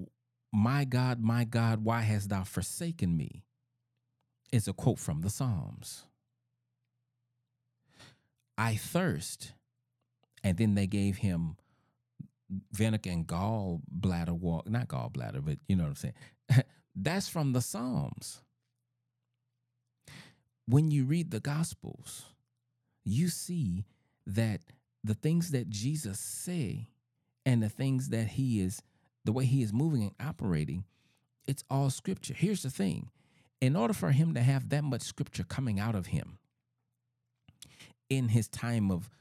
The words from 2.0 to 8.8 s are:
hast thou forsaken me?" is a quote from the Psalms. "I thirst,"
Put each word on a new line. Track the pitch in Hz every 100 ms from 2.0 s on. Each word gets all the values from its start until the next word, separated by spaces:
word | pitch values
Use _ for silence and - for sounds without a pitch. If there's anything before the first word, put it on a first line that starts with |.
hast | 110 107 98
thou | 98
forsaken | 92 - - - 170 165 90 82
me?" | - - - _ _ _ _ _ _ _ _ _ -
is | 120 101
a |
quote | 92 120 -
from | - 76
the | 92
Psalms. | - 131 92 52 57 - - - _ _ _ _ _ _ _ _ _ _ _ _ _ _ _ _ _ _ - - _ _ _ _ -
"I | 113
thirst," | 107